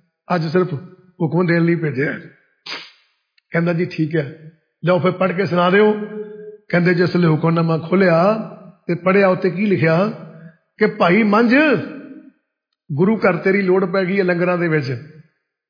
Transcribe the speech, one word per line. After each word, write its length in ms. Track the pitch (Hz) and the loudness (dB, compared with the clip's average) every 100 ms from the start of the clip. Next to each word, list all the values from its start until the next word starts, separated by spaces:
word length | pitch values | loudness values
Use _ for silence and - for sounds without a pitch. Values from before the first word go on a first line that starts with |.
| _ _ - 180 | _ _ -6 -4
ਅੱਜ 120 | 160 | -2
ਸਿਰਫ 260 | 165 180 147 - - _ - | 0 0 -4 -12 -20 _ -6
ਹੁਕਮ 240 | 160 156 185 | -4 0 0
ਦੇਣ 200 | 170 170 | 2 2
ਲਈ 100 | 170 | 0
ਭੇਜਿਆ।" 440 | 160 127 151 - - - _ _ - - - - _ _ _ _ _ | -2 -4 -6 -6 -14 -20 _ _ -14 -14 -14 -20 _ _ _ _ _
ਕਹਿੰਦਾ, 240 | 165 170 | -4 -2
"ਜੀ 120 | 170 180 | -2 -4
ਠੀਕ 300 | - 156 160 | -2 -2 -2
ਹੈ, 360 | 135 - - - _ _ 165 | -4 -10 -20 -20 _ _ 0
ਜਾਓ 140 | 180 | 2
ਫਿਰ 120 | 160 | 2
ਪੜ੍ਹ 220 | 180 185 | 0 -2
ਕੇ 120 | 180 190 | -2 -2
ਸੁਣਾ 240 | 175 175 | 2 4
ਦਿਓ।" 240 | 190 214 208 - - - - - - - | 4 4 2 -4 -10 -12 -14 -18 -20 -4
ਕਹਿੰਦੇ, 240 | 175 175 | 0 2
ਜਿਸ 220 | 175 180 175 | 2 2 2
ਵੇਲੇ 120 | 170 | 2
ਹੁਕਮਨਾਮਾ 500 | 156 165 165 165 160 | 2 0 0 0 -2
ਖੋਲ੍ਹਿਆ 560 | - 185 185 165 185 220 - - - - - | 0 2 4 4 4 0 -4 -14 -20 -14 -8
ਤੇ 80 | 175 | -4
ਪੜ੍ਹਿਆ, 320 | 175 190 196 | 0 2 4
ਉੱਤੇ 220 | 185 185 | 2 -2
ਕੀ 160 | 170 208 | -2 -2
ਲਿਖਿਆ 460 | 180 160 160 208 233 - - - - _ - | 0 2 2 0 -4 -14 -20 -20 -20 _ -2
ਕਿ 100 | 214 | -2
ਭਾਈ 360 | - 185 185 | 2 2 4
ਮੰਝ, 320 | 220 202 240 254 311 214 - - - - - _ _ _ _ _ - | 4 2 4 4 2 0 -4 -12 -18 -20 -20 _ _ _ _ _ -8
ਗੁਰੂ 240 | 143 190 220 | -2 0 2
ਘਰ 180 | 214 175 | 0 0
ਤੇਰੀ 260 | 196 196 | 0 0
ਲੋੜ 240 | 190 185 190 | 2 0 0
ਪੈ 200 | 190 185 | -2 -2
ਗਈ 140 | 196 | 0
ਹੈ 40 | |
ਲੰਗਰਾਂ 340 | 180 175 180 180 | 0 0 0 -2
ਦੇ 100 | 170 | 0
ਵਿੱਚ, 440 | 156 131 123 - - - _ _ _ _ | -2 -2 -6 -12 -20 -20 _ _ _ _